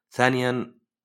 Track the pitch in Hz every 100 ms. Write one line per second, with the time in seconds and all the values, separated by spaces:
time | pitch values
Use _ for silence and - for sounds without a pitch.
0 | _ - 127 127 127 123 - _ _ _